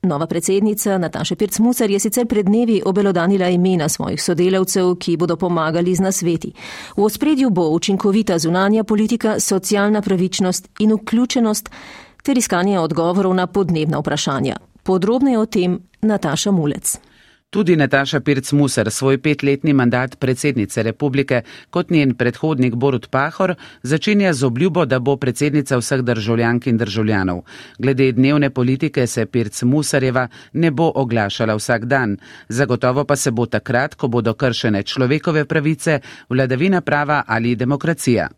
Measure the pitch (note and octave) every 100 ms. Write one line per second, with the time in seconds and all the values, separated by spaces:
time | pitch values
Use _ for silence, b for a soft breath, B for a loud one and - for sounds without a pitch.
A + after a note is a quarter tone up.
0 | F#3 C#3+ D#3+ E3+ E3+ F#3+ G#3 G#3 G#3+ F#3+
1 | E3 - - F3+ G#3 - A3+ B3 A3 G3
2 | A3 G3+ A#3 G#3 G3 G#3+ A#3+ G#3+ - F#3+
3 | G3+ F3+ E3+ G3 F3+ F3+ F#3 F3+ D3+ -
4 | - - - E3 F3+ F#3+ F#3+ G3 F3+ F3+
5 | - E3 E3+ E3+ F#3 E3+ D#3+ D#3+ F3 F#3
6 | F#3+ G3 E3+ E3 - - B B B -
7 | G#3 G#3+ D4+ D4+ C4 F3+ E3 E3 - G3
8 | G#3 G3 G#3+ E3+ D#3+ F3 G3 A3 G#3+ G#3+
9 | A3 A3+ A3 G#3+ - G3 F#3+ G#3 G3+ G#3+
10 | G3+ F#3+ F3+ - F#3 F3+ - - G#3+ G#3+
11 | G#3+ A3+ B3 C4+ A3+ G#3+ - B B B
12 | B B - B3 A3 F3+ F#3 G3 D#3+ D#3+
13 | E3+ F3+ F#3+ F#3 F3+ G3+ F#3 D#3+ D3+ C#3+
14 | D3+ C#3+ - C#3 C3+ - _ _ - F#3
15 | G3 B3 C#4 A#3+ G#3+ G#3 F3+ F3+ - _
16 | G#3+ G3+ E3+ D3 - G3 D3 - - -
17 | b b b b b - F3+ E3+ C#3 C#3
18 | C#3 D3+ B2+ C#3 C3 D3 C#3+ C3+ G#2+ -
19 | C3 C3+ D3+ C#3+ C#3 C#3 D#3+ C#3 B2 B2
20 | B2+ - B2+ B2+ D3 A#2+ G2+ - A2 A2
21 | D3 C3 C#3 B2+ - B B - F3 E3+
22 | C3+ A#2+ B2 A#2 D#3 D3 B2+ A#2+ C#3 B2+
23 | - C3 C#3+ - F#3 F3+ B B B2 D#3
24 | - G#3 F#3+ D3+ C3 A#2+ F3+ E3+ D3+ B2+
25 | B2 C#3 C3 A#2 D3 C#3+ C#3 B2+ A2+ C#3
26 | B2+ A2+ G#2+ A#2 A#2 A#2+ B2 A2+ A2 G2+
27 | G#2+ G#2 F#2+ F2 - B B B B2 C3+
28 | C3 A#2 C3 D3 C#3 C3+ B2 C3 D#3 D3
29 | B2 - A2 A#2+ G#2+ - A#2+ D3 D3 D3
30 | C3 B2+ B2 B B C#3 E3 C3 D#3+ -
31 | C3 A#2 G2+ - A2+ G#2+ - A#2+ A#2 C3+
32 | A#2 G2+ B B B A2+ A#2 A#2+ B2+ B2+
33 | C#3+ C#3+ - A#2 A#2 G#2+ - A#2+ C#3+ -
34 | C3+ A#2+ A2+ A2 C3 A2+ A#2+ G2+ G2 -
35 | B2 D3+ D#3+ D#3 C#3+ D#3+ D3 D#3+ - D3
36 | B B B B2+ C3+ B2+ F3+ F#3 E3 D3
37 | D3 D3 - A2+ A#2 A#2+ B2 C#3+ D#3 E3
38 | - A2+ D2+